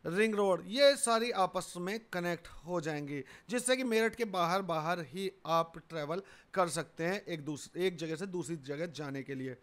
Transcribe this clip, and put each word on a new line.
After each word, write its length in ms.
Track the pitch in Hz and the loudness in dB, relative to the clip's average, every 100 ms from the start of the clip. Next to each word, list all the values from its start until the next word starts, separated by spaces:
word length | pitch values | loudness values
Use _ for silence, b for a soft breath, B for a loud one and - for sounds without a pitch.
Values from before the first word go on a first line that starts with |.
| 170 | -2
रिंग 280 | 180 220 | 2 4
रोड, 280 | 208 196 170 180 | 4 4 2 0
ये 300 | 240 285 269 | 6 6 8
सारी 340 | 240 226 233 | 2 2 2
आपस 440 | 196 180 185 - 180 | 2 2 0 -6 -6
में 240 | 180 220 - | -4 -6 -4
कनेक्ट 360 | 180 175 165 - | -2 -2 -4 -6
हो 320 | - 160 175 | -16 -4 -2
जाएंगी, 440 | 156 147 143 147 - B - | -2 -4 -4 -6 -8 B -4
जिससे 280 | 240 254 254 | -2 2 2
कि 80 | |
मेरठ 300 | 254 220 220 | 4 4 2
के 100 | 208 | 0
बाहर, 380 | 226 185 170 190 | -2 2 2 2
बाहर 380 | 190 160 156 175 | 0 -2 0 -2
ही 320 | 143 170 190 - 156 | -4 -4 -6 -6 2
आप 320 | 165 165 165 | 2 2 -6
ट्रैवल 440 | _ 160 147 180 B B B | _ -6 -4 -6 B B B
कर 140 | 190 175 | 0 2
सकते 360 | 151 147 - | 0 -6 -4
हैं 200 | 165 202 | -2 -2
एक 200 | 185 165 | -4 -6
दूस-, 320 | 139 143 - 160 | -6 -8 -8 0
एक 200 | 185 170 | 0 0
जगह 200 | 160 160 | -6 -4
से 100 | 190 | -4
दूसरी 300 | 180 147 170 | -6 -4 -6
जगह 300 | 131 143 170 | -6 -6 -6
जाने 360 | 135 143 135 | -6 -6 -6
के 120 | 131 | -6
लिए। 220 | 135 131 123 | -6 -6 -8